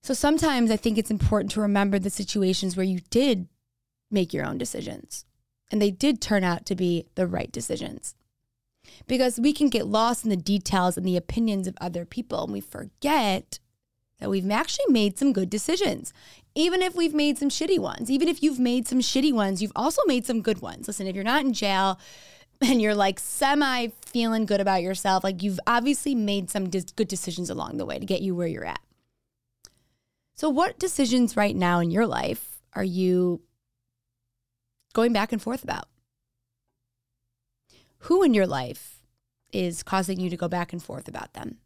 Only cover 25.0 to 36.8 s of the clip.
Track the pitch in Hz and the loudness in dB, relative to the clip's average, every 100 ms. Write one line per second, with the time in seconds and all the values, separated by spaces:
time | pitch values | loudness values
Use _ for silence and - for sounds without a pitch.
25 | 202 190 196 185 202 180 - 240 254 277 | 2 2 0 -2 -4 -2 0 2 2 0
26 | 285 254 208 202 180 202 185 185 180 - | 0 0 0 -2 -2 -4 -2 -4 -6 -4
27 | 214 190 - 170 175 92 - - - - | -4 -4 -6 -8 -6 -6 -6 -6 -6 -8
28 | 190 196 190 175 170 - - 71 _ _ | -4 -2 -2 -2 -4 -4 -8 -12 _ _
29 | _ _ _ _ _ _ - _ _ _ | _ _ _ _ _ _ -20 _ _ _
30 | _ _ _ - 311 269 240 - 370 - | _ _ _ -4 0 2 0 -2 -4 0
31 | 254 254 233 - 208 185 175 175 170 180 | 2 4 2 2 0 2 2 2 2 2
32 | 226 62 - 226 - - _ - 190 180 | 0 0 -2 -6 -10 -18 _ -6 -4 0
33 | 185 180 180 170 _ _ _ _ _ _ | 2 2 2 -2 _ _ _ _ _ _
34 | _ _ _ _ _ _ _ _ _ - | _ _ _ _ _ _ _ _ _ 2
35 | 233 214 220 220 - 254 - - - _ | 2 2 0 -4 -4 -6 -6 -8 -10 _
36 | _ _ _ _ _ _ _ _ | _ _ _ _ _ _ _ _